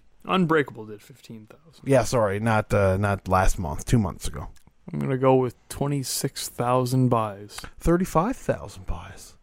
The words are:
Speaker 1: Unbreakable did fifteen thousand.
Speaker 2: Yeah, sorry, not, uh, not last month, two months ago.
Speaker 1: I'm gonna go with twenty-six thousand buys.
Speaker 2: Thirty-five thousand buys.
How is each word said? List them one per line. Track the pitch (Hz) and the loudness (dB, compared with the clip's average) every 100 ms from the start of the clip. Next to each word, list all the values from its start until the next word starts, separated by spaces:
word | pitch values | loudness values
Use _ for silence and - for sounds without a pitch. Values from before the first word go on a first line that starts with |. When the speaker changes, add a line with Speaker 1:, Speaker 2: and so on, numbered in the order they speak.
| _ _ - | _ _ -4
Speaker 1:
Unbreakable | 185 165 160 135 113 107 | 0 2 2 0 -6 -16
did | 104 | -16
fifteen | - 139 - 113 104 | -20 -20 -20 -20 -20
thousand. | - - - 135 | -20 -20 -12 2
Speaker 2:
Yeah, | 135 | 2
sorry, | 107 127 107 101 | 4 2 2 2
not, | 113 107 - | 2 2 2
uh, | 107 95 95 | 2 4 2
not | 104 98 - | 0 -2 2
last | 92 95 - | 4 4 2
month, | 92 76 | -2 -6
two | - 123 | 0 0
months | 95 - - | 0 -4 -8
ago. | - - - - _ - | -8 -12 -16 -20 _ -12
Speaker 1:
I'm | 147 | -6
gonna | 139 131 | -4 0
go | 131 | 4
with | 131 127 - - | 4 2 -6 -16
twenty-six | - 139 143 127 - 139 - - | -6 -4 -4 -4 -4 -6 -6 -10
thousand | - 123 127 123 131 127 | -4 0 0 2 2 4
buys. | 120 107 101 104 - - - | 2 0 -6 -16 -16 -16 -4
Speaker 2:
Thirty-five | - 175 185 160 196 269 | 0 2 2 0 -2 -2
thousand | - - 73 - 90 | -4 -4 -8 -12 -8
buys. | 82 90 - - - | -8 -10 -18 -20 -20